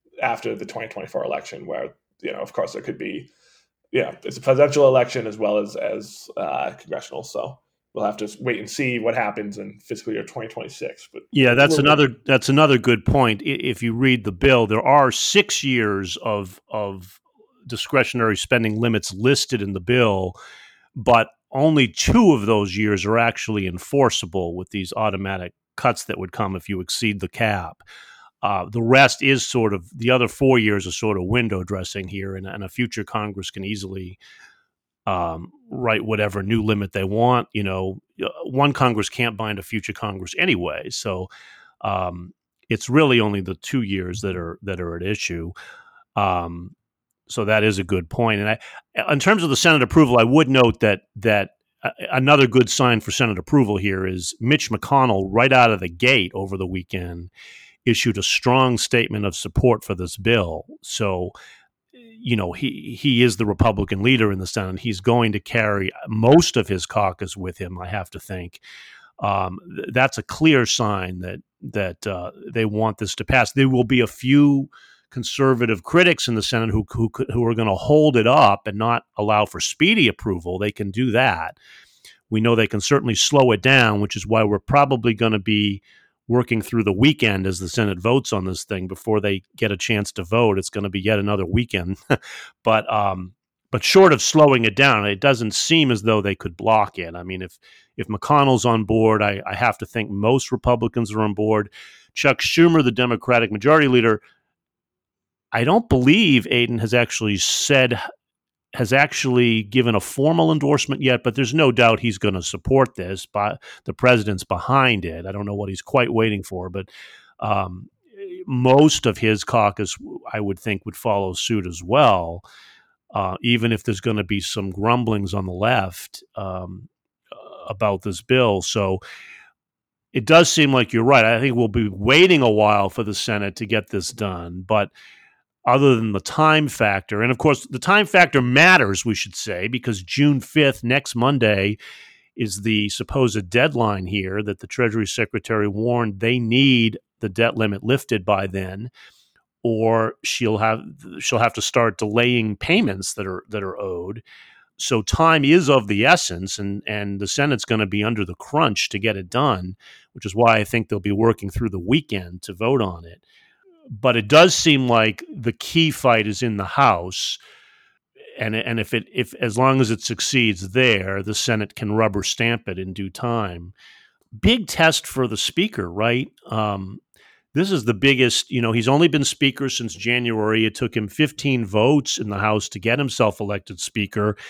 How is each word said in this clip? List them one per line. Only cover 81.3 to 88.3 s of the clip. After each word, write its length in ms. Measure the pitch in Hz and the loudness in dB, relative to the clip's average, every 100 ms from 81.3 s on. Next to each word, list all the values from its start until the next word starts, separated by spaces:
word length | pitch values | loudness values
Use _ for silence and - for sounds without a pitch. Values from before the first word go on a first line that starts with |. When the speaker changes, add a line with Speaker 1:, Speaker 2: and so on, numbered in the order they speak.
| 85 82 - _ - _ _ - _ - | 0 -6 -12 _ -20 _ _ -20 _ -6
Speaker 2:
We 80 | 110 | 0
know 160 | 113 113 | 2 2
they 100 | 107 | 2
can 160 | 104 | 0
certainly 320 | - 143 120 | 0 0 0
slow 380 | 104 - 143 127 | 0 2 4 4
it 100 | 107 | 4
down, 380 | 127 135 113 104 | 4 4 4 2
which 160 | 104 104 | -2 -4
is 100 | 101 | 0
why 180 | 113 | 2
we're 140 | 107 101 | 2 0
probably 560 | - 143 143 127 117 | 2 2 4 2 0
gonna 240 | 107 113 107 | 0 0 0
be 460 | 95 104 104 98 _ _ _ _ - | 0 0 0 -4 _ _ _ _ -2
working 360 | 123 117 113 | 0 0 -2
through 200 | - 117 | -2 0
the 100 | 101 | 0
weekend 520 | 95 139 147 113 95 95 | 4 2 4 0 0 -2
as 140 | 90 | -4
the 100 | 90 | -6
Senate 300 | - 104 87 | -2 -2 0
votes 340 | 104 131 - | 0 0 0